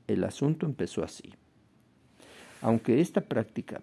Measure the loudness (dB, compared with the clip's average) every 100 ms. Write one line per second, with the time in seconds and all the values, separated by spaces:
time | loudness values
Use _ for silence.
0 | -2 0 0 0 0 0 -2 -2 -4 -4
1 | -6 -8 -18 -20 _ _ _ _ _ _
2 | _ _ -20 -20 -20 -4 2 2 4 4
3 | 4 0 0 -2 -2 -6 -10 -12